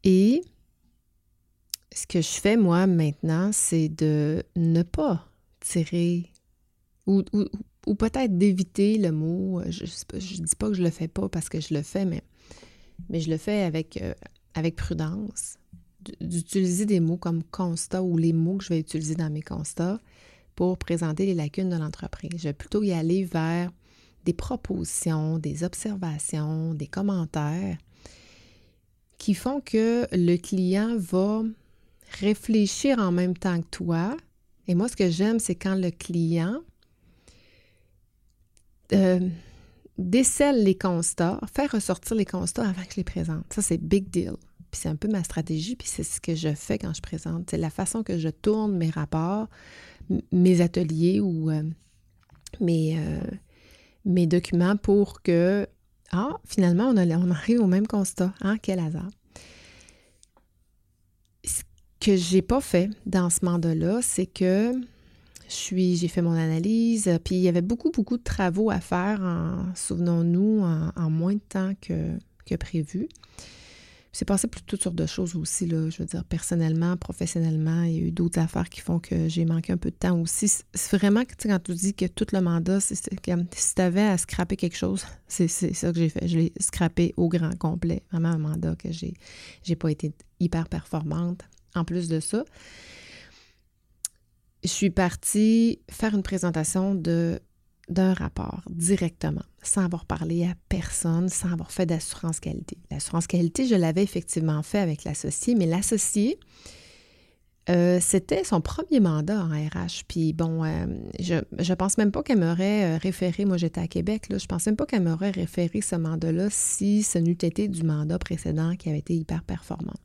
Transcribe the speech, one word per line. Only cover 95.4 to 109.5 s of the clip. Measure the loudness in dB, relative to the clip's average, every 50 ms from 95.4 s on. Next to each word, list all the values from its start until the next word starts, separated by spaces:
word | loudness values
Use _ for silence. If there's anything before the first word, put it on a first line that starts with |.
| 4 6 6 6 4 2 0 -2 _ -20
faire | -6 -4 -2 0 0
une | 0 -2
présentation | -2 -4 -2 -2 0 0 0 -2 0 0 0 0 0 0
de, | -2 0 0 0 2 2 0 -2 -4 _ _ _ _ _ _ _ _ _
d'un | -4 0 2 4 4 2
rapport | 0 -2 -6 -6 -6 -6 -6 -8 -10 -10 -10
directement, | -8 -4 0 2 2 2 0 -4 -4 _ -4 -4 -4 -4 -8 -12 _ _
sans | -6 -2 0 0 0
avoir | 0 -2 -4 -6
parlé | -8 -6 -6 -4 -2 0 0 0
à | 0 -2 -6 _
personne, | _ -4 -2 -2 -4 -6 -2 0 2 2 2 2 0
sans | -2 -2 -2 -2
avoir | -2 -4 -6 -6
fait | -2 -2 0
d'assurance | 0 0 -2 -4 -8 -10 -6 -6 -4 -4 -4
qualité. | -6 -6 -8 -8 -8 -12 -14 -16 -12 -10
L'assurance | -8 -8 -6 -2 -2 -2 -2
qualité, | 2 2 2 2 2 2 0 2
je | 4 4
l'avais | 4 4 4 2 2 0
effectivement | 0 0 -6 -6 -4 -2 0 0 0 0 0
fait | -2 -2 0 0
avec | 0 0 -2 -4 -4
l'associé, | -8 -6 -4 -6 -6 -6 -2 0 2 2
mais | 4 4
l'associé, | 2 2 0 0 0 0 0 0 0 0 2 2 0 0 -4 -10 _ -20 -20 -20 -20 -20 -20 -20 -20 -20 -20 -20 _ _ _ _ _ _ _ _ _ _ _ _ 2
euh, | 4 4 6 6 4 4
c'était | 2 2 2 2 2 2 -2 0 0
son | 0 0 0
premier | 0 -2 -4 -6 -2 2 4 6
mandat | 6 4 4 0 0 0 -2 -2 -2
en |
R | -2